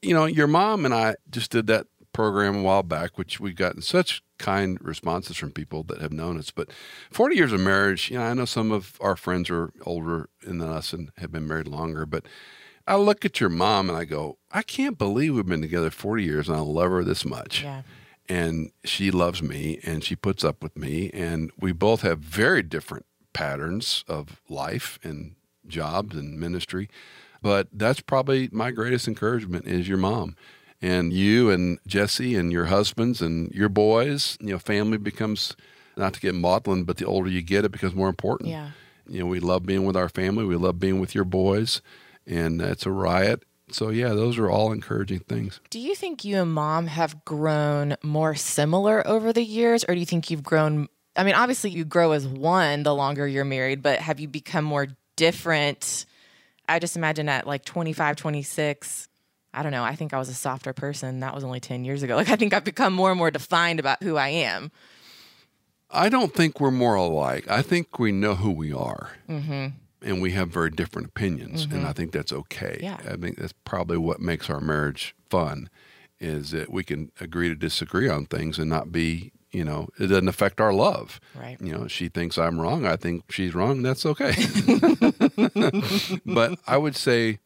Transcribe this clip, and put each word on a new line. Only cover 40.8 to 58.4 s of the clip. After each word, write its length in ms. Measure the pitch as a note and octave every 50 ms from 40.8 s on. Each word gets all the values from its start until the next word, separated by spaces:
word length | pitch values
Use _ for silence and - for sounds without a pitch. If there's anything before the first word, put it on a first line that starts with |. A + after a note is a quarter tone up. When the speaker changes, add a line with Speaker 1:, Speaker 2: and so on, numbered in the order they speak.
| G2 F#2+ F#2+ F#2+
Speaker 1:
with 160 | F#2 F2+ -
your 80 | - G2
boys. 560 | F#2 F2+ F#2 F#2 G2 G2 G#2 A2 A#2 - - _ - - - - - - - _ -
And 320 | - E2+ E2 D#2+ E2 E2 E2+
it's 240 | F#2 F#2 - -
a 60 | F#2 F#2+
riot. 500 | F#2+ F#2+ F2 E2+ F#2 F#2+ G2+ A#2 B2+ _ _ _ _ _ _ -
So, 160 | - A2 A2
yeah, 220 | A2 A2+ B2 B2
those 280 | A2 G#2 A2 A#2+ A#2+ A#2
are 100 | A2 G2
all 220 | - G#2 G#2+ A2
encouraging 500 | A2 G#2+ - - G#2+ A2 G2+ F#2+ F#2+ F#2
things. 380 | - _ A#2 A2+ A2 G2+ - - _ -
Speaker 2:
Do 100 | - A3+
you 160 | A#3+ D4 G4+
think 280 | F#4+ - F#4 E4 B3+ -
you 120 | G3+ G3+ G3
and 120 | F3+ E3+ D#3+
Mom 340 | D#3 D3+ D3+ D#3 D#3+ E3+
have 380 | E3 D3 D#3+ E3+ D#3 D3+ D3+ _
grown 720 | - D#3 D3 D3+ D#3 D3+ D3+ D3 D3 D3 D3 D3 C#3+ C#3+ - -
more 320 | D3+ D3+ D#3 D#3 D#3 D3+
similar 680 | D3 - - - - D3 D3+ D#3+ F#3 G3 G#3 A3 G#3+ - -
over 240 | G#3+ A3+ G#3+ A3+ A3+
the 100 | A3+ A#3+
years, 420 | A3 G#3+ A3 A#3 A#3 A#3 A#3 - -
or 60 | F3+
do 60 | F3+
you 60 | F3
think 240 | E3+ - E3+ D#3 -
you've 120 | E3 D3+ C#3
grown, 420 | - - D#3 D#3 D#3 D3+ D3+ D3 C#3+ _ _ _ _ _
I 80 | - F#3
mean, 100 | G3 F#3+
obviously 360 | - A#3 B3 C4 - - G#3
you 140 | F3+ F3 E3
grow 280 | D3+ - F3+ E3+ E3 D#3
as 120 | D3 C#3
one 580 | C3+ C3 C3+ C3+ D#3+ F3 F#3 F3+ D3+ D3 D3 D3
the 100 | D3+ D3
longer 320 | C#3 C#3 C3+ C#3+ C#3 C#3+
you're 180 | C#3+ C3+ C#3 C#3
married, 380 | C#3 C3+ C3 C3 C3 C3+ C3+ C3+
but 160 | D3 C3+ -
have 220 | D#3+ D#3+ D#3 C#3
you 80 | D3+ D3+
become 360 | C3+ D#3 - - - D#3+ D3+
more 220 | D3+ D3 C#3+ C#3 C3+ C3+ _ _ _ _
different? 920 | - D#3+ E3 E3+ - - E3+ E3 D3+ D3 C#3+ C#3+ - - - - - - _ _ _ _ _ _ _ _ _ _ _ _ -
I 100 | D#3 E3+
just 180 | E3 E3+ -
imagine 320 | F3 E3 D#3 D#3 D3+ D3+ D3+
at, 180 | C#3 C3 -
like, 180 | - C#3+ C#3 -
twenty-five, 520 | - - F3+ E3+ D#3+ D#3 - E3 D3 D3+
twenty-six, 920 | D3 - D#3+ D3 D3